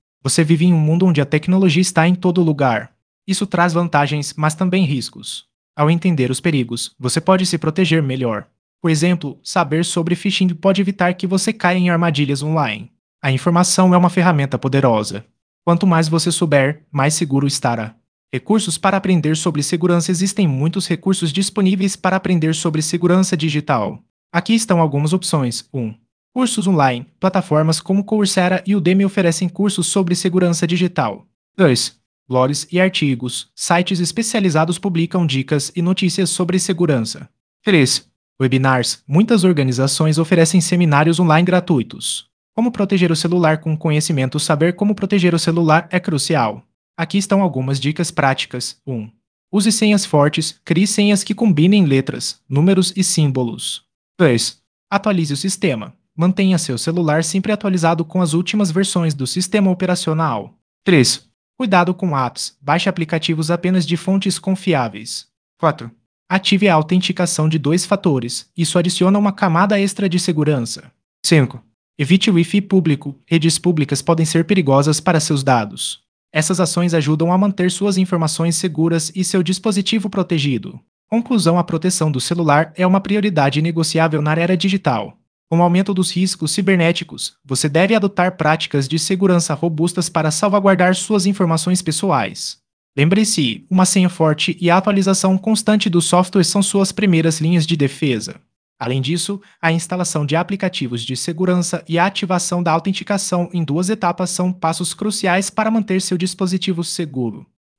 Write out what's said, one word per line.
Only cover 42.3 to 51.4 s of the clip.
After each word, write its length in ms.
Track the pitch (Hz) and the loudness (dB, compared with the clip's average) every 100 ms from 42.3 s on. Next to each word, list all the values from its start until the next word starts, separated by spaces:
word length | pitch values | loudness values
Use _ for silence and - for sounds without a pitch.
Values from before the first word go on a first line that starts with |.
| _ _ | _ _
Como 160 | - 240 | -2 -2
proteger 400 | 233 196 196 175 | -2 -2 2 2
o 60 | 160 | 0
celular 420 | 170 180 160 156 | 0 2 2 2
com 160 | 160 | -2
conhecimento. 640 | 156 165 151 151 147 131 151 | -4 0 0 0 -2 -2 -2
Saber 360 | - 147 170 | -2 2 2
como 200 | 180 208 | 2 0
proteger 400 | 202 190 202 175 | 0 0 2 2
o 40 | 165 | 2
celular 500 | - 170 160 156 165 | 0 2 4 2 2
é 80 | 180 | -4
crucial. 640 | 180 147 - 151 110 117 _ _ _ - | -2 -4 -2 0 -2 -4 _ _ _ -8
Aqui 200 | 165 202 | -4 -2
estão 260 | 196 196 | 0 2
algumas 380 | 185 131 131 135 | 2 -2 -4 -2
dicas 320 | 135 156 170 | -2 -2 -4
práticas. 640 | - 139 135 - 123 - - - | 0 0 0 -4 -8 -10 -12 -10
Um. 220 | 120 107 _ _ _ - | -8 -10 _ _ _ -4
Use 220 | 208 214 | 0 0
senhas 320 | 220 214 208 | 2 2 2
fortes. 560 | - 147 147 160 156 - | 2 2 2 0 -6 -8
Crie 220 | - 170 202 | -2 0 2
senhas 380 | - 202 202 | 2 2 2
que 100 | - | -2
combinem 500 | 202 | 0